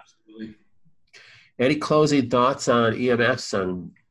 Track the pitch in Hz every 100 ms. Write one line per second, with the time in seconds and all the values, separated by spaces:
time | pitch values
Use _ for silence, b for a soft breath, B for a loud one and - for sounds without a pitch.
0 | - _ _ 110 - - _ _ _ _
1 | _ - B B B - 123 151 - 156
2 | 151 147 120 123 123 135 - 120 117 110
3 | 123 120 117 127 - 104 92 90 85 -
4 | _